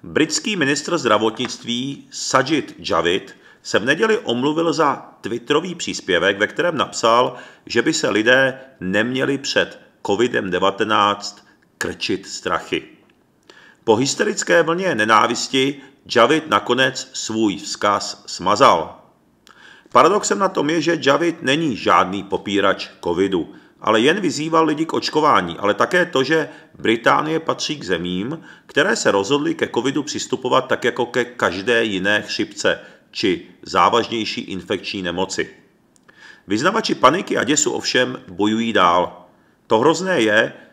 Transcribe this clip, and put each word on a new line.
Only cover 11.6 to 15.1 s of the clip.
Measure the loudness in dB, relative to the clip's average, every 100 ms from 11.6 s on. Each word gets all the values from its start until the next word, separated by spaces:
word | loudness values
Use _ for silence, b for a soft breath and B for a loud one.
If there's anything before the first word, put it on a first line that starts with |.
| _ _
krčit | -8 -6 -6 -6 -6
strachy. | -10 -4 -4 -4 -6 -6 -20 _ _ _ _ B B B B
Po | 0
hysterické | 2 2 -2 -2 -2 2 2
vlně | 2 -2 -2
nenávisti | 0 4